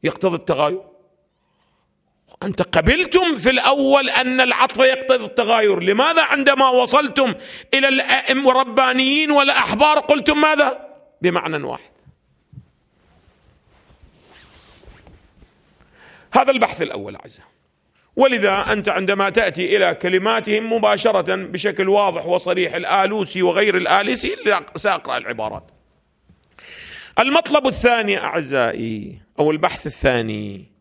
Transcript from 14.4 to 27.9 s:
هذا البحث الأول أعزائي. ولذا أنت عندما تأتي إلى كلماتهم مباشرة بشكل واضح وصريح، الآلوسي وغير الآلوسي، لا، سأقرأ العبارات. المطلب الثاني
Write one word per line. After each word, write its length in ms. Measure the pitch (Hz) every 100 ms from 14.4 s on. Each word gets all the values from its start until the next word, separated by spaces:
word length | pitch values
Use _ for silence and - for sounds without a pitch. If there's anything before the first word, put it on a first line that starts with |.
| - - - - - - - - _ _ - _ _ _ _ _ - - _
هذا 180 | - 269
البحث 300 | 269 220 -
الأول 340 | 151 101 101 101
أعزائي. 420 | - - _ _ _ _ _ _ _ -
ولذا 560 | 269 240 202 196 170
أنت 160 | 208 208
عندما 400 | 180 190 196 196
تأتي 480 | 214 202 160 180 202
إلى 180 | 180 170
كلماتهم 760 | 180 185 202 226 220 214 226
مباشرة 640 | 226 214 208 226 196 165 190
بشكل 540 | 180 175 208 180 190
واضح 360 | 202 202 165 151
وصريح، 500 | 180 180 180 175 170
الآلوسي 680 | 180 196 196 214 185 185
وغير 360 | 180 175 214 180
الآلوسي، 580 | 180 185 202 254 - 453 208
لا، 180 | 196 147 160
سأقرأ 420 | 202 180 - 123
العبارات. 460 | 107 117 110 104 _ _ _ _ _ _ _ _ _ _ - - - - - -
المطلب 480 | 247 311 330 294 269
الثاني 560 | - 240